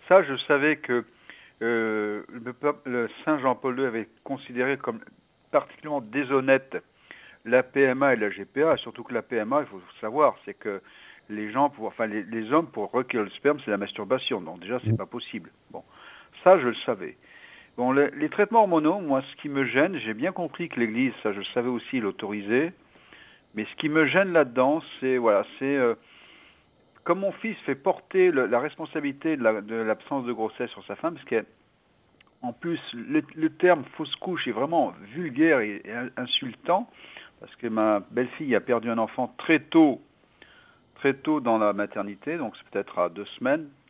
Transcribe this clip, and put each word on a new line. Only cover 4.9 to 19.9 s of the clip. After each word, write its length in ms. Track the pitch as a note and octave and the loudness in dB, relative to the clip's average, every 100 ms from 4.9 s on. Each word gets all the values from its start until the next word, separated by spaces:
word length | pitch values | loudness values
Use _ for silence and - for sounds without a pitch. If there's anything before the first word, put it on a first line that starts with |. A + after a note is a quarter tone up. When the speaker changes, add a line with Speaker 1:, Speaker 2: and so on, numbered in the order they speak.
| A2+ - _ _ _ _ | -8 -12 _ _ _ _
Speaker 1:
particulièrement 500 | D3+ - - D#3 C#3+ | 0 0 -14 -6 -6
déshonnête 760 | A2 C3 C3+ C3+ C3 C3+ C3 F2+ - _ _ - - - | -4 -4 0 0 4 2 2 -10 -12 _ _ -20 -20 -16
la 200 | A2 B2 | 2 2
P 180 | B2+ - | 2 2
M 220 | C3+ B2+ | 2 4
A 100 | C#3 | 2
et 20 | B2 | 2
la 140 | G#2 | 0
G 140 | G2+ | -4
P 180 | G2 C3+ | -8 0
A, 140 | D#3 C3+ | 2 2
surtout 260 | - A2 | -2 -14
que 100 | A#2 | -6
la 100 | A#2+ | -6
P 160 | G#2+ A#2+ | -4 -4
M 140 | G#2+ | 0
A, 100 | C#3 | -2
il 40 | C#3 | -2
faut 140 | G2 F2 - | -12 -20 -12
savoir, 360 | A2 B2+ D3 G2+ | -8 2 2 2
c'est 100 | - | -12
que 260 | G2+ A2 G2 - - - - _ | -10 -8 -8 -10 -20 -20 -20 _
les 220 | G#2+ G#2+ | -8 -6
gens, 180 | A2+ C#3+ | 0 0
pour, 180 | C#3 G#2+ | 0 -10
enfin, 200 | - A2 | -4 -4
les, 160 | G#2+ | -4
les 300 | G2 A2+ G#2+ | -6 -6 0
hommes, 160 | D3 D#3+ | 0 0
pour 240 | A#2+ G2+ | -6 -4
recueillir 320 | A#2+ B2+ A#2+ | -2 -2 -2
le 60 | G2+ | -4
sperme, 280 | - C#3+ D3 | 0 0 0
c'est 80 | C#3 | -2
la 40 | G2+ | -4
masturbation. 640 | G2+ - G2+ B2+ - A2+ | -4 -8 -2 -2 -2 -6
Donc 200 | D#2 F2 | -6 -12
déjà, 180 | F2+ B2 | -8 -6
c'est 80 | A2 | 0
Speaker 2:
Mm. 40 | A2 | -2
Speaker 1:
pas 100 | F#2+ | -2
possible. 440 | A#2+ - A2 D#2+ _ _ | -10 -10 -12 -14 _ _
Bon, 100 | - - - - - - - | -18 -18 -20 -20 -20 -20 0
ça, 160 | F3 F#3 | 6 6
je 80 | B2 | 6
le 80 | A2 - | -2 -4
savais. 300 | G#2+ F2 - _ - - - - - | -4 -6 -12 _ -20 -20 -20 -20 -4
Bon, 140 | B2 | 0
le, 160 | C3+ C#3+ C#3+ | 4 2 2
les 120 | D3+ | -4
traitements 320 | - G#3 A3+ | 0 4 4
hormonaux, 400 | G#3 E3+ D3+ G3 | 6 4 2 0
moi, 240 | E3+ C3+ C3+ | 0 -2 -2
ce 140 | - | -10
qui 60 | D3+ | -6
me 160 | C#3 | -2
gêne, 340 | C3 A#2 D#3 | 0 4 2